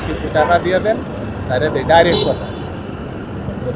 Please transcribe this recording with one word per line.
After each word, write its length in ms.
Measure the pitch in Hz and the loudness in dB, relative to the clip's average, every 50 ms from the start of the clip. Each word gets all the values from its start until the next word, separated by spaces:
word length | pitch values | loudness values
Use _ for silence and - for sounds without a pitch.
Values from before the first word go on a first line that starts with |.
| 160 | 4
কিছু 220 | 160 151 - - 156 - | 0 -4 -4 -4 0 2
টাকা 260 | 156 151 160 175 170 | 2 4 4 4 4
দিয়ে 200 | 165 180 185 185 | 4 2 0 2
দেন, 180 | 196 214 226 - - - - - - - - - - - | 2 2 0 0 -2 -6 -8 -8 -6 -6 -6 -6 -4 -2
তাহলে 220 | 127 127 151 151 | 0 0 0 0
দিই 140 | 151 135 131 | 0 0 2
ডাইরেক্ট 400 | 151 160 170 170 175 156 - 143 | 6 6 8 8 6 4 2 2
কথা।" 220 | 147 127 - - - - - - - - - - - - - - - - - - - - - - - - - - | 0 0 -2 -4 -8 -8 -8 -8 -8 -8 -10 -10 -10 -10 -8 -8 -8 -8 -10 -10 -8 -8 -8 -6 -6 -6 -6 -6
তো 60 | 127 - | -6 -2